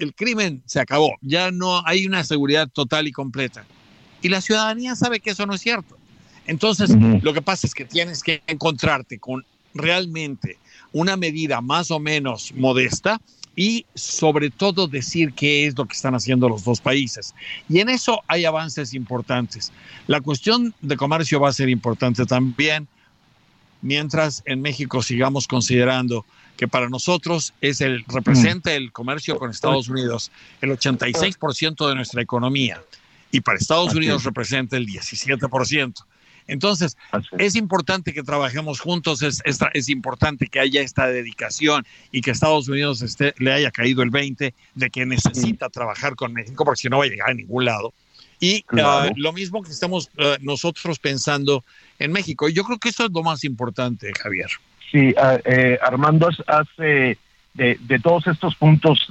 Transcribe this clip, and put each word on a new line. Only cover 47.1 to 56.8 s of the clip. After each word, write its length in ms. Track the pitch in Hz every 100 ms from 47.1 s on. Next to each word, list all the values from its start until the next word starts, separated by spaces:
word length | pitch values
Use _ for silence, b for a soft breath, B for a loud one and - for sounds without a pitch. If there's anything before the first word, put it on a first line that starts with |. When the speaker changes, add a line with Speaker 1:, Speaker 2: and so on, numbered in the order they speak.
| 101 110
Speaker 1:
a 40 |
ningún 320 | 120 95 120 123
lado. 260 | 107 113 - _ b b b
Y, 220 | 180 208
Speaker 2:
Claro. 480 | - - 147 139 139
Speaker 1:
ah, 20 | 139
lo 160 | 156
mismo 280 | 175 190 214
que 100 | 170
estamos, 380 | 147 180 185 - -
ah, 180 | 143 139
nosotros 580 | 135 135 170 - 170 151
pensando 640 | 147 135 151 147 139 139 b b b -
en 140 | 147
México. 360 | 196 180 - 151
Y 60 |
yo 100 | 165
creo 140 | 202 240
que 100 | 240
eso 160 | 220
es 60 | 233
lo 100 | 165
más 220 | 165 147
importante, 640 | 147 117 120 107 123 117 101
Javier. 340 | 101 107 92 90 - _ _ -
Speaker 2:
Sí, 220 | 147 135 120
ah, 160 | 131 127
eh, 340 | 127 127 127 123
Armando, 460 | 127 127 151 160 170
haz-, 160 | 165 -
haz, 220 | 151 151
eh, 400 | -